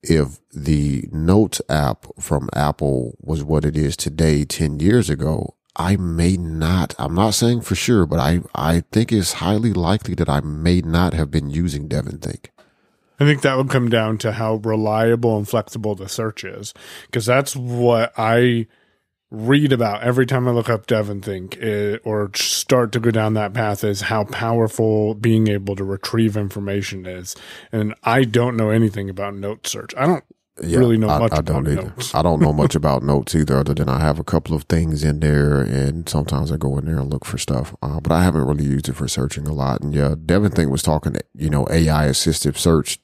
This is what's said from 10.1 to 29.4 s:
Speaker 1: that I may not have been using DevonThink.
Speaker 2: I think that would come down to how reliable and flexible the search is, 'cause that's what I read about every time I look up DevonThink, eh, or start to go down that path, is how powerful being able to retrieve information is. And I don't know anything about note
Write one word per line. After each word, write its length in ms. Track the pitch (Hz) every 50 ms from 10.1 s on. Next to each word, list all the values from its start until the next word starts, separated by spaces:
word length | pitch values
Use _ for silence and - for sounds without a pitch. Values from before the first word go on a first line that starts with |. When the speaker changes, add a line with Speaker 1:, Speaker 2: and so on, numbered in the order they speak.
| 87
Speaker 1:
that 140 | - 85 76
I 120 | 71 71
may 400 | 69 73 76 76 80 85 90 90
not 340 | 87 82 80 85 90 87 78
have 160 | 82 80 71
been 200 | 69 78 71 71
using 380 | 71 80 87 87 73 73 73 76
DevonThink. 580 | 69 73 65 - - - - - 50 - _ - _ _ _ _ _ _ _ _ _ _ _ _ _ _
Speaker 2:
I 40 | 143
think 180 | 147 151 131 -
that 140 | 143 131
would 140 | 131 135 135
come 180 | - 131 123 117
down 300 | 113 113 110 110 110 107
to 140 | - 113 101
how 240 | 107 113 110 110
reliable 800 | 110 104 113 110 110 107 107 107 110 113 113 117 117 117 117 110
and 120 | 107 101 101
flexible 480 | - 113 107 - - 117 104 107 104
the 120 | 95 95 98
search 360 | - - 113 110 104 - -
is, 280 | 95 101 104 104 104 - - - - - - - _ -
'cause 140 | 120 107
that's 300 | 117 123 131 139 135 -
what 560 | 135 123 123 120 120 120 120 117 113 113 117 _
I 500 | - 113 110 113 120 123 123 120 117 110 _ _ _ _ _ _ _ _ _ _ _ _ _
read 420 | - 110 110 117 139 147 151 139 135
about 300 | 117 117 107 101 104 123
every 220 | 123 123 127 131
time 240 | 120 135 127 123 127
I 40 | 120
look 180 | 117 113 117
up 160 | 117 107 -
DevonThink, 760 | - 123 110 107 101 104 98 87 107 98 92 90 95 - - 120
eh, 360 | 110 104 104 104 104 101 113 _
or 260 | 110 107 104 104 101 98
start 580 | - - - - - - _ 135 127 120 110 -
to 80 | 120
go 100 | 110 120
down 240 | 110 113 107 110 110
that 180 | 107 107 101 101
path, 320 | 127 113 107 101 - -
is 180 | 107 101 98 101
how 220 | - 113 110 104
powerful 880 | 101 - - 117 113 117 117 113 110 - - 113 110 110 107 107 107 110
being 340 | 104 107 117 113 110 110 107
able 280 | 104 101 98 101 98
to 80 | 95 98
retrieve 500 | 95 98 95 - - - 113 113 110 101
information 680 | 107 101 98 95 104 101 101 98 101 95 - 101 95 90
is. 300 | 92 90 90 87 87 - - - - - - - _
And 220 | - 113 107 104 110 _ _
I 200 | 113 113 131 135
don't 320 | 117 107 120 120 127 120
know 140 | 113 110 107
anything 400 | 107 113 113 107 98 104 101 98
about 240 | 92 95 98 101 101
note 320 | 98